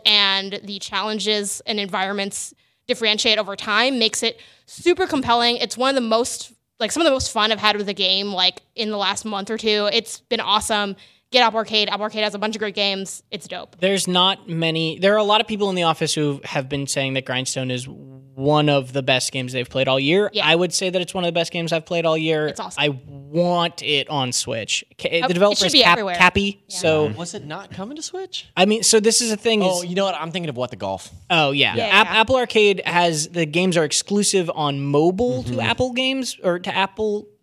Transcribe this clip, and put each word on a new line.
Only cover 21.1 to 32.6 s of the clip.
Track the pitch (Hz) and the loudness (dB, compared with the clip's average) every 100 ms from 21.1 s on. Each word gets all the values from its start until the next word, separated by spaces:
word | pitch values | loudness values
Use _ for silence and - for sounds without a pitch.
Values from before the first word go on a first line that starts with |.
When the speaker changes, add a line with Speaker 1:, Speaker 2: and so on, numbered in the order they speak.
Speaker 2:
one | 190 | -4
of | 175 | -2
the | |
best | 170 165 | -2 -2
games | 175 165 | -4 -4
I've | 165 | -4
played | 156 170 165 | -2 -2 0
all | 160 | 0
year. | 160 156 151 | 0 0 -2
Speaker 1:
It's | - | -6
awesome. | 185 - | -8 0
Speaker 2:
I | 147 131 147 | 0 0 -10
want | 143 139 156 175 175 170 165 | -18 -6 0 2 2 0 -2
it | - 143 131 | -2 0 0
on | 147 127 | -2 -2
Switch. | - - 117 101 - - - | -2 -4 -6 -4 -6 -8 -8
Ca- | - 165 | -2 0
Speaker 1:
Uh, | 170 | 0
Speaker 2:
the | |
Speaker 1:
it | |
Speaker 2:
developer's | 175 208 208 | 4 4 4
Speaker 1:
should | 185 | 4
be | 262 | 6
Speaker 2:
Cap-, | 208 170 | 6 4
Speaker 1:
everywhere. | 190 | 0
Speaker 2:
Cappy, | 175 180 202 202 202 _ | 4 4 4 0 -4 _
Speaker 1:
Yeah. | - | -2
Speaker 2:
so | 180 156 151 | 2 2 0
Speaker 3:
Was | 107 170 | -4 -10
it | 214 | -12
not | 135 165 196 | -12 -14 -12
coming | - 196 302 | -12 -10 -10
to | |
Switch? | 311 370 381 - - - | -10 -10 -10 -12 -6 2
Speaker 2:
I | |
mean, | 196 220 | 4 4
so | 196 226 | 4 4
this | 214 220 | 4 2
is | 233 | 0
the | 214 | -2
thing | 233 214 | 0 2
Speaker 3:
Oh, | 190 180 | 2 0
Speaker 2:
is | 175 | -2
Speaker 3:
you | 180 | -2
know | 196 | 0
what? | |
I'm | 165 160 | -2 -6
thinking | 180 170 | -6 -6
of | 123 | -4
What | 123 | -6
the | 98 | -4
Golf. | 101 95 - - - | -6 -6 -10 -20 0
Speaker 2:
Oh, | 170 143 | 2 4
yeah. | 139 123 98 | 4 4 2
Speaker 1:
Yeah, | 220 | 4
Speaker 2:
App-, | 196 214 | 6 6
Speaker 1:
yeah. | 202 | 4
Speaker 2:
Apple | 220 262 | 4 2
Arcade | 240 220 | 2 4